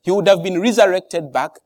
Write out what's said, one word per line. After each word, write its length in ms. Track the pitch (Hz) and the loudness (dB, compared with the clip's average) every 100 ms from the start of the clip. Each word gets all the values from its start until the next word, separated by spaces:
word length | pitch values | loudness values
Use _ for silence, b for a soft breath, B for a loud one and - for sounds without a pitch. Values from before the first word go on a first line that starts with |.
He 100 | - | -2
would 180 | 196 185 | 0 2
have 140 | 196 | 2
been 180 | 175 180 | 2 -2
resurrected 720 | 214 220 202 185 - 170 147 | -2 2 2 2 -6 -10 -6
back 200 | 127 147 - | -6 -6 -10